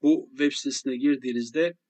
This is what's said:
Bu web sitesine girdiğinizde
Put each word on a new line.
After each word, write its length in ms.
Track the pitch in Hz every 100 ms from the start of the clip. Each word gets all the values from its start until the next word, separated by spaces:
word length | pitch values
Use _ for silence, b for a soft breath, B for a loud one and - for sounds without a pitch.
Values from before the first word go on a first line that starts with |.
Bu 280 | 147 156 -
web 220 | 131 143
sitesine 460 | - 143 127 - 127
girdiğinizde 800 | 139 139 127 120 117 131 170 175 _